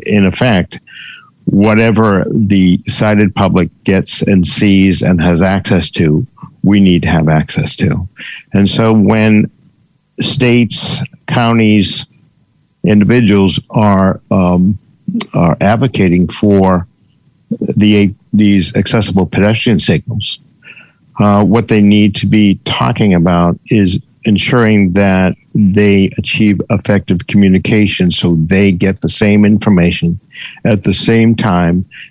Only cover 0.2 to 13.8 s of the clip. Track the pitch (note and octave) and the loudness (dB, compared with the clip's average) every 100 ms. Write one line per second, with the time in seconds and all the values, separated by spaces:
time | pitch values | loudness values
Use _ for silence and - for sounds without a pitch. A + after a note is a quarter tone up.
0.2 | G2 - B2 F#2+ F2 - _ - - - | 0 -2 0 0 -2 -10 _ -20 -20 -20
1.2 | - _ - G2+ G#2+ G#2+ A2+ G#2+ A2 G2 | -20 _ -4 0 2 2 2 2 2 0
2.2 | - - G2+ G2 F#2 F#2 - - G#2+ G#2 | -2 -2 0 2 2 0 -2 -2 0 2
3.2 | G#2 - F#2+ F2 E2 _ - F#2+ - - | 0 0 0 0 -2 _ -2 -2 -2 -4
4.2 | - G2 E2+ - G#2+ F#2+ F#2+ E2 - F2+ | 0 0 0 0 2 2 2 0 0 0
5.2 | E2 E2+ F#2 F#2+ - F2+ - - D#2+ D2+ | 0 0 0 -2 -2 -2 -2 -2 0 -2
6.2 | - - - _ F#2+ G2+ F#2+ F2 D#2 E2 | -4 -12 -20 _ 0 2 4 2 0 0
7.2 | D#2 D#2 - - - - - D#2+ F#2 - | 0 0 -2 -4 -6 -4 -4 -4 -8 -14
8.2 | - - - G2 G2+ - A2+ A2 G2 A2 | -20 -20 -6 -2 0 0 0 2 2 2
9.2 | A2 G#2+ G#2 _ _ _ _ _ _ - | 2 2 0 _ _ _ _ _ _ -8
10.2 | A#2+ - B2+ A#2+ A2+ - - - - - | -6 -2 0 2 0 -2 -4 -6 -8 -12
11.2 | - B2 A#2 A#2 A2 G#2 F#2+ - - _ | -6 -2 0 2 2 2 0 -4 -10 _
12.2 | _ _ _ _ _ _ - G#2 G2+ B2 | _ _ _ _ _ _ 0 2 2 2
13.2 | G#2 G2+ F#2+ - - - | 2 2 0 -2 -6 -2